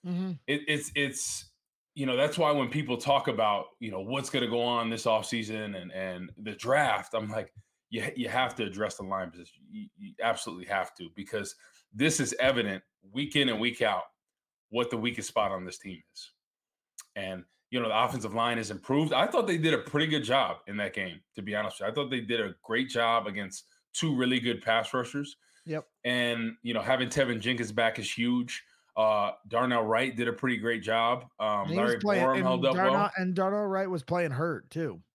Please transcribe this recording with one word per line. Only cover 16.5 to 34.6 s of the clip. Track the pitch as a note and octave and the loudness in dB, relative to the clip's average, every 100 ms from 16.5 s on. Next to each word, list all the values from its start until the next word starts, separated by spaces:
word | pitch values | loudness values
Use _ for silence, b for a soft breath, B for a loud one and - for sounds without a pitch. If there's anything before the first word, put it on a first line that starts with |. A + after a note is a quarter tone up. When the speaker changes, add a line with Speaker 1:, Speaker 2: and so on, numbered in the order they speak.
| _ _ _ _ - - | _ _ _ _ -20 -14
Speaker 2:
And, | - F#2+ F#2 F2+ _ _ | -8 -8 -8 -12 _ _
you | B2+ | -2
know, | A#2 | 2
the | G#2+ | 2
offensive | A#2+ B2+ G#2+ | 2 0 -4
line | A2 A#2 A#2 | 0 0 0
has | G#2 | -4
improved. | G#2 - C#3 D#3 | -8 0 2 4
I | B2+ G#3+ | 4 4
thought | E4+ G3+ | 2 2
they | E3+ | 2
did | D#3 | 2
a | D3 | 2
pretty | - D3 D#3 | 0 0 2
good | D3+ | 0
job | A2 C3+ G2+ F2 - | 2 2 2 -2 -8
in | G#2 | -6
that | G2 | -4
game, | - F#2 E2+ _ | -4 -8 -8 _
to | - | -12
be | G2+ G#2 | -4 -2
honest | G#2 - | -4 -4
with | G2 | -4
you. | |
I | |
thought | B2+ B2+ | -2 -2
they | B2+ | -4
did | A2 A#2 | -2 -2
a | G#2 F2 | -2 -6
great | - A2+ B2+ | -2 -2 0
job | A#2 A#2 A#2 G#2 | 2 4 2 0
against | G2 G2 - b b _ - | -6 -8 -10 b b _ -2
two | E3 | 0
really | C3 B2 B2+ | 2 2 2
good | A#2+ A#2 | 0 -2
pass | - A2+ A2+ | 4 2 4
rushers. | C3 A#2+ C#3+ C#3+ - b b - | -2 -2 -6 -8 -12 b b -8
Speaker 1:
Yep. | D#3 - _ | -8 -8 _
Speaker 2:
And, | B2 B2 A#2+ A#2 A2+ A2+ | -2 2 2 0 -4 -4
you | A#2+ | -4
know, | A2+ | -2
having | G2+ C3 B2 | 2 2 2
Tevin | D3 C3 A2+ | 0 0 0
Jenkins | G#2+ B2 A2 | -2 -2 -2
back | G#2+ A2+ A2+ | 2 2 0
is | G#2 | -6
huge. | - A#2+ B2 A#2+ - b b b - | -2 2 2 0 -8 b b b 2
Uh, | A2 G#2+ G2+ - G2+ | 4 4 0 -4 -2
Darnell | A#2 B2+ A#2+ | 0 4 2
Wright | A2 A2 C3 A2+ | 4 2 2 0
did | A#2 | -2
a | |
pretty | A#2 C3 A#2 | 0 0 0
great | A2+ A2+ | 0 0
job. | G2+ A2+ A#2 B2+ B2+ _ | 2 2 2 0 -4 _
Um, | G#2+ G#2 | -2 0
Speaker 1:
And | G2+ | 0
he | F3 | 2
was | - | 2
Speaker 2:
Larry | A#3+ | 2
Speaker 1:
playing, | G#3 G3 - | 2 4 4
Speaker 2:
Borom | |
Speaker 1:
and | C3 | 4
Speaker 2:
held | - - - | 2 4 2
up | |
Speaker 1:
Darnell, | F3+ F#3+ | 4 4
Speaker 2:
well. | - G3+ F#3+ | 4 2 0
Speaker 1:
and | F#3 | -2
Darnell | F3+ F#3+ G#3 G#3 | 0 0 0 0
Wright | F#3+ G3 | -2 -2
was | F3+ | -4
playing | - F3 E3 | -2 0 0
hurt, | C3 E3+ C3 | 0 -2 -4